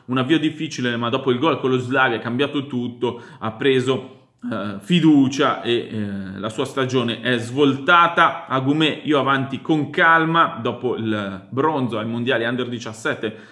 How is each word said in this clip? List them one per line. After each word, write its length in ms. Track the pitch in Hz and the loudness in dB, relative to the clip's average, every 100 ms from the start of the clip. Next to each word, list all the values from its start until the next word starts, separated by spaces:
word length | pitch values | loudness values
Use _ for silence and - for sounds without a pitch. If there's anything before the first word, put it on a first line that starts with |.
| - | -6
Un 120 | 127 | -2
avvio 200 | 127 160 | 2 2
difficile, 580 | 151 151 156 - 123 120 | 0 -4 -8 -4 -2 -2
ma 140 | 120 | -2
dopo 200 | 127 135 | -2 0
il 80 | 123 | 2
gol 200 | 160 131 | 2 0
con 120 | 131 | 0
lo 80 | 131 | 0
Slavia 380 | 120 135 131 110 | 0 2 2 0
è 40 | |
cambiato 460 | 117 120 139 143 135 | -2 -2 -2 -2 -4
tutto, 540 | 123 120 120 123 - - - | -4 -6 -4 -4 -4 -12 -10
ha 120 | 110 | -8
preso, 760 | 107 139 131 123 127 - - _ _ 247 | -2 2 2 2 -2 -4 -18 _ _ -8
eh, 260 | 113 104 98 | -6 -6 -8
fiducia 800 | - 175 156 147 131 135 135 - | 0 4 6 6 4 2 0 0
e, 280 | 110 120 - | 0 -2 -2
eh, 480 | 110 101 98 95 98 | -6 -6 -6 -8 -8
la 100 | 104 | -6
sua 160 | 107 | -4
stagione 560 | 131 - 127 127 117 110 | -4 -2 0 0 0 -2
è 160 | 123 123 | -2 -2
svoltata. 1120 | 110 127 143 131 - 175 165 175 - - - | -2 2 2 2 4 6 6 4 2 0 -4
Agumè, 540 | 131 131 151 156 - | -2 0 2 2 0
io 160 | 139 147 | 0 2
avanti 420 | 131 139 127 127 | 2 0 -2 -4
con 300 | - 156 139 | 0 0 0
calma, 680 | 160 170 165 160 165 156 - | 2 4 4 4 2 2 0
dopo 340 | 120 107 127 98 | -6 -4 -4 -2
il 520 | 110 107 101 95 - | -2 -2 -4 -8 -8
bronzo 480 | 123 151 151 123 107 | -2 0 0 -2 -2
ai 80 | 113 | -4
mondiali 380 | 117 120 123 | -4 0 0
under 240 | 117 127 120 | 0 -2 -4
diciassette 680 | 120 117 107 156 123 110 - - | -6 -10 -6 -6 -4 -4 -8 -16